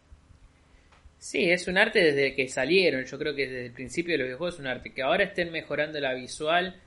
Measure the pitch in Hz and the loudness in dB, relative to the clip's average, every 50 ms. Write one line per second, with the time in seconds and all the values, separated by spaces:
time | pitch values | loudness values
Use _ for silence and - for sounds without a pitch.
0 | _ - - - _ _ - - - - _ _ _ _ _ - _ _ - - | _ -20 -20 -20 _ _ -20 -20 -20 -20 _ _ _ _ _ -20 _ _ -20 -20
1 | - - _ - - - - 285 220 170 175 180 - 190 180 190 220 226 - 220 | -20 -20 _ -18 -12 -6 -2 0 2 2 2 2 0 0 2 4 4 4 4 4
2 | 175 156 139 139 139 135 131 - 131 127 - 139 131 135 175 190 185 160 135 131 | 4 6 4 4 2 2 2 0 -2 -2 0 -2 0 4 4 4 4 4 2 0
3 | 127 - 139 139 151 151 139 135 135 127 131 127 123 123 120 - 131 120 - 170 | -4 -6 -8 -6 -4 -4 -2 -2 -4 -4 -4 -8 -10 -10 -10 -12 -12 -8 -4 -4
4 | 170 170 165 143 127 127 127 131 175 175 170 - 139 131 123 120 - 113 - - | -2 0 0 0 0 -2 -4 -6 -6 -6 -6 -6 -6 -6 -6 -6 -8 -10 -6 -2
5 | 131 135 170 190 196 180 - - 175 170 165 156 151 - 147 143 151 156 156 147 | 0 2 2 2 2 0 0 -4 -4 -2 -4 -8 -6 -4 -2 -2 -2 -2 -2 -4
6 | 139 131 131 127 127 117 - - 156 151 165 175 185 185 180 - - | -2 -2 -2 -4 -6 -10 -8 -4 0 2 4 2 2 0 -6 -12 -20